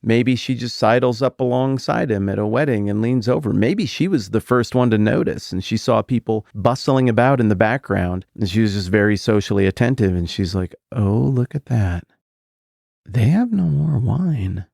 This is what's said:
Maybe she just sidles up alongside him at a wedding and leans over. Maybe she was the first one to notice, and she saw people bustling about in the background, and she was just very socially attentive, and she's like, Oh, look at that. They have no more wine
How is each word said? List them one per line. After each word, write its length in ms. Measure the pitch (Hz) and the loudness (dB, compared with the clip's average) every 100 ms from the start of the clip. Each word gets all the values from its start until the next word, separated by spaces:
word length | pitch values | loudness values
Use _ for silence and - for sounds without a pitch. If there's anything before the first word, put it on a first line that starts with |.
Maybe 320 | 107 113 123 | 0 0 0
she 200 | 127 - | -2 -2
just 220 | 123 120 - | -6 -6 -2
sidles 440 | 107 120 127 113 | 2 2 2 0
up 200 | 131 - | -4 -2
alongside 720 | 127 123 135 135 - 113 139 | -2 0 0 -2 -2 -2 -2
him 180 | 104 98 | -2 -2
at 100 | 101 | -2
a 80 | 104 | -2
wedding 420 | 117 151 113 101 | 0 0 0 -2
and 140 | 104 | -2
leans 260 | 113 127 107 | 0 0 0
over. 240 | 123 127 | -2 0
Maybe 320 | 98 110 202 | 0 0 0
she 240 | 110 - 165 | -4 -2 0
was 220 | 175 98 | 0 0
the 100 | 110 | -4
first 340 | - 123 117 | 0 0 2
one 160 | 127 123 | 2 2
to 80 | 110 | 4
notice, 540 | 107 131 180 - - | 2 2 0 -4 -6
and 100 | 92 | -8
she 140 | - 110 | -4 -4
saw 240 | - 110 | 0 0
people 460 | 104 123 - 110 - | 0 -4 -2 -4 -4
bustling 540 | 104 101 123 - 135 127 | -2 -2 0 0 2 2
about 300 | 113 123 139 | 4 4 4
in 100 | 113 | 2
the 80 | 98 | 2
background, 680 | 107 131 - 98 90 92 - - | 2 0 -2 -2 -2 -4 -10 -6
and 100 | 104 | -2
she 120 | 92 | 0
was 120 | 110 | 0
just 160 | 101 92 | 0 0
very 280 | 107 104 104 | 2 4 2
socially 500 | - 107 98 101 98 | 2 0 2 0 0
attentive, 480 | - 120 131 98 | 2 0 2 2
and 140 | 90 85 | 0 -2
she's 240 | - 95 | -2 -2
like, 200 | 95 90 - _ | -2 -6 -8 _
Oh, 260 | 113 101 107 | -2 0 2
look 360 | 135 131 123 | 0 0 -2
at 120 | 147 - | -6 -4
that. 380 | 120 98 87 - _ _ _ _ _ _ _ _ _ | 0 0 -2 -8 _ _ _ _ _ _ _ _ _
They 220 | - 107 110 | -6 0 2
have 260 | 180 247 | 2 2
no 120 | 208 | 0
more 340 | 175 143 156 139 | 0 0 0 0
wine 680 | 120 120 185 147 95 92 92 | 0 0 -2 -2 -4 -6 -10